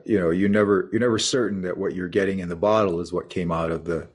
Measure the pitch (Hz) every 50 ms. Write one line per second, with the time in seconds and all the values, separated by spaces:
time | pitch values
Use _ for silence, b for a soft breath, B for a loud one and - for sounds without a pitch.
0 | - - 107 95 87 82 85 92 98 101 101 107 104 101 101 92 90 - 104 113
1 | 123 123 110 113 - - - 127 113 98 101 95 90 90 90 92 98 87 - 92
2 | 92 87 - 101 95 98 95 95 87 87 85 82 98 104 107 110 104 95 85 85
3 | 85 82 87 87 - - - 95 87 85 82 80 82 82 82 78 78 85 82 78
4 | - -